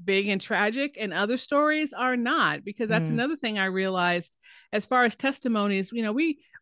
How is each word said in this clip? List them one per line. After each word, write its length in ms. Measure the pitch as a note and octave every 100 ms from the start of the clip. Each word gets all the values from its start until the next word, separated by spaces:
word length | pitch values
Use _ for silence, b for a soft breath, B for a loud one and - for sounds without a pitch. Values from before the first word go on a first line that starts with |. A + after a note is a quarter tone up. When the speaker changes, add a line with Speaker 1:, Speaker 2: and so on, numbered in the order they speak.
| F3
Speaker 1:
big 220 | G3 G3+
and 100 | G3
tragic, 560 | - G3+ G#3 A#3 C#4+ C#4
and 140 | G#3+
other 220 | E3 G#3 B3
stories 540 | - C#4+ D4 D4+ D#4
are 220 | - B3+ B3+
not, 480 | A#3+ D#4+ F#3 D3+
because 240 | G3 G3+ A3
that's 220 | A3 D#3+
Speaker 2:
Mm. 40 |
Speaker 1:
another 220 | D#3 B3+ D#4+
thing 240 | A#3 G#3+
I 60 | F#3+
realized 680 | F#3 F#3+ F#3 F3 F3 F3 _ b b b
as 140 | G#3+ -
far 180 | B3+
as 120 | A#3+ -
testimonies. 760 | C4+ C4+ B3+ A3 G3+ G3 F#3+
You 120 | A#3
know, 100 | A3
we, 260 | A3+ E4 D4 B B